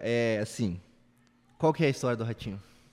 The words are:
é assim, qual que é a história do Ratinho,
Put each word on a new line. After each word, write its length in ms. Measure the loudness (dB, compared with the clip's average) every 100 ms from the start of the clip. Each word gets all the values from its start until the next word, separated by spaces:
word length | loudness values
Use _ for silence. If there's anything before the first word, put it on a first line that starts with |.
é 360 | 0 2 2 0
assim, 360 | -2 -2 -2 -2 -10 _ _ _ _ _ _ 0
qual 140 | 2
que 100 | 4
é 40 | 2
a 40 |
história 240 | 2 0
do 100 | 0
Ratinho, 380 | -2 -6 -8 -10 -14 -20 -20